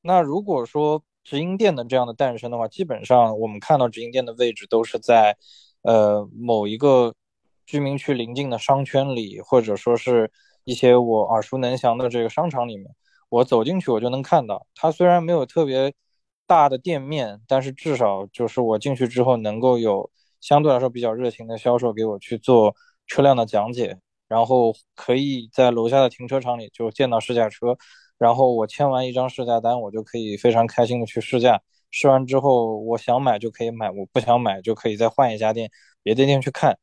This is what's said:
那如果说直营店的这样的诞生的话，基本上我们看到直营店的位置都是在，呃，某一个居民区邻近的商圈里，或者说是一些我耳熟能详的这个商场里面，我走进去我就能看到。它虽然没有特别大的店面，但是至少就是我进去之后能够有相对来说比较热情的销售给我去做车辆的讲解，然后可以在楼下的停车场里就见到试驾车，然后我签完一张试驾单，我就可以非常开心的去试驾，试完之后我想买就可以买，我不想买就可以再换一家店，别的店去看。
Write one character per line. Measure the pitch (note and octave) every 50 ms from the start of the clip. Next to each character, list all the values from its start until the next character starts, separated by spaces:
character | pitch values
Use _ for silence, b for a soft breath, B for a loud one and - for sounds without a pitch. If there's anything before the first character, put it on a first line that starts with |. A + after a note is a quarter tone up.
那 | _ E3+ F#3 F#3
如 | E3 C#3 D3 F#3+
果 | G#3 G3+ E3+ C3 A#2
说 | - _ D3 D3+ D3+ D3+ D#3 _ _ _ _ _
直 | - C#3+ C#3
营 | D#3+ F3+ F#3+
店 | G3 A3 G3+ D#3+
的 | B2 A#2+
这 | A#2+ C3
样 | B2+ B2
的 | A#2+ A2+
诞 | _ C#3+ C3 A#2+
生 | A2 - A#2+
的 | A#2+
话， | A#2 A2+
基 | A2 _ - F#3+
本 | D#3+ B2 G#2+ -
上 | - B2+ B2 A#2 A2 A2 G#2+
我 | A2+
们 | A2 G#2 G#2
看 | - - D#3 C3+
到 | B2
直 | A#2 G#2+ A#2
营 | A#2 A#2+
店 | B2 C3 B2+
的 | A#2 A2+
位 | A#2+ B2 A#2+
置 | G#2+ - G#2
都 | _ A#2 A2+ A#2
是 | - - A2+
在， | - - A#2 A2+ G#2+ G#2 G2+ b b b b b b b b _ -
呃， | A#2 A2+ A2 G#2+ G#2 G#2 G#2 G#2 G#2 -
某 | A2 A#2+ A#2+ A2+ G#2+ G#2
一 | G#2 G#2+
个 | A2+ C#3+ C#3+ C3+ B2+ A#2+ A#2 - _ _ _ _ _ _ _ _ _ _
居 | - - D3
民 | C#3+ C#3 C#3
区 | C3+ - - C#3
邻 | A#2+ A#2 A2+ B2
近 | C3+ C#3+ C3+
的 | A#2+
商 | A2 - - C#3 C#3 C#3
圈 | - - C3+ C3+ C#3 C3
里， | A#2+ A2 G2 G2 G2+
或 | F#2 _ C3+ B2+
者 | A2+ A2 G2+
说 | F#2+ - B2 A#2+
是 | A2+ - B2+ B2 A#2 A2 G#2+ _ _ _ _ _ _ _
一 | B2+ B2
些 | - - B2 B2
我 | B2 B2 A#2 A2+ A2 G#2
耳 | - A2+ A2
熟 | G#2+ - -
能 | C3 B2+ B2 B2+
详 | B2 - A#2+ A#2
的 | B2 B2+ A#2+
这 | A#2+ A#2+
个 | A#2 A2+
商 | - D3+ E3+ E3+
场 | C3+ B2+ B2
里 | A#2+ A2
面， | G2 G2 - - _ _ _ _ _ _ _
我 | - A#2 B2
走 | - B2+ A2+ A2
进 | C#3 F#3 F#3+
去 | F3 -
我 | A#2+ G#2+
就 | A#2 B2
能 | B2+ C3+
看 | C3 - F3+ D#3 B2
到。 | G#2+ G2 G2+ - _ _
它 | - - E3
虽 | D#3 - F3+
然 | F3+ F3 F3 E3
没 | E3
有 | F3 D#3+ C3
特 | - - E3 D#3+
别 | C#3 C3 C3 C3+ C#3 - _ _ _ _ _ _ _ _ _ _
大 | - F3+ D#3+ D3
的 | D3 E3+
店 | E3+ _ F3+ E3 C#3
面， | C3 C#3 D#3 D3 B2 G#2+ G#2 G#2+ A2+
但 | _ C3+ C3+
是 | C3 C3+
至 | C3 - - D#3+ C#3+
少 | B2 A#2+ G2+ G2 F#2+ G2
就 | F#2+ _ - A#2+
是 | A2 - C3
我 | A#2+ A2+ A2
进 | G#2 - C#3+ C3+
去 | B2 C3
之 | A2+ B2 B2+ B2
后 | C3 B2+
能 | A#2 G#2+ G#2+ G#2
够 | A2 B2 C3 B2
有 | A#2+ A2+ A2 G2+ G2 - - _ _ _ _ _ _
相 | - - D3 D3
对 | D3+ D#3 C3
来 | B2
说 | C3 B2+
比 | A#2+ B2
较 | A#2+ A2+ A2
热 | A#2+ B2+ A#2+
情 | A2+ - A#2
的 | A2+ A2+
销 | A2 - B2 A#2+
售 | A#2+ B2 A#2+ G#2+
给 | G#2+ A2
我 | A2 G#2 G2
去 | - - A#2
做 | A2+ - - B2+ A#2 G#2+ G#2 b b b b b b _
车 | - - -
辆 | C#3 C#3 C3+
的 | B2 A#2
讲 | G#2+ - G#2 G#2 A#2
解， | B2 B2 A#2 A#2+ D#3 F#3 _ _ _ _ _
然 | _ A2+ A2+ A#2
后 | A#2 C3 B2+ A#2+ A2+ A2 _ _ _ _
可 | - - - B2
以 | C3 C#3 C#3+ C3+ B2 A2+ A2+ _
在 | - C3 B2
楼 | A#2 A#2 A2+
下 | A#2 C3 C#3
的 | C3 B2
停 | - - B2+
车 | A#2 C3+ C3+
场 | A#2+ B2 A#2+ A#2
里 | A2 G#2 _
就 | - A#2 A2
见 | - - C3+ B2
到 | A#2+
试 | A2+ - - B2
驾 | A#2+ A2+
车， | G#2+ - - - A#2+ B2 b b b b b b b b
然 | _ B2 A#2 A#2
后 | C3+ C#3 B2+ B2
我 | A2+ G#2+
签 | G#2+ - - D3 C#3
完 | C3 B2+ B2+
一 | B2+ B2
张 | B2+ B2+ B2+
试 | - - B2
驾 | A#2+ A#2 A#2
单， | G#2+ A#2 B2 B2
我 | A2+ G2+
就 | G2+ A2+ G#2+
可 | _ -
以 | A#2 A2 G#2+ G2+
非 | G2+ - B2
常 | A2+ A#2 A#2
开 | A2+ - - A#2+
心 | A2 B2 A#2+
的 | A#2
去 | G#2+ - A#2+
试 | - - - B2
驾， | A#2 B2 A2+ - _ _ _ _ _ _
试 | - - - C#3
完 | C3+ C3 C3
之 | B2 C3+ C3+
后 | C#3 C#3+ C3 A#2+ A2+ A2+ A2
我 | G#2+ A2 A2+ A#2
想 | A2 - - A#2+ B2
买 | C#3 C3 A2 G#2
就 | A2+ A2+
可 | - - A#2+
以 | A#2
买， | A#2 A2+ A2 G2
我 | F#2+ G2+ F#2+ _
不 | _ B2+
想 | - A#2+ A#2+ B2
买 | A#2+ G#2+ G2 G2
就 | F#2 A2+ A2
可 | - - A#2
以 | G#2
再 | G2+ A#2
换 | A2+ - - C3+ A#2+ A2
一 |
家 | G#2 A2 A2 A2
店， | A#2 A2+ G#2 b b b b b b _
别 | G2+ A2
的 | B2+ C3+
店 | C#3 C#3+ C3+
去 | B2+ C#3+
看。 | - - - C3+ G2 _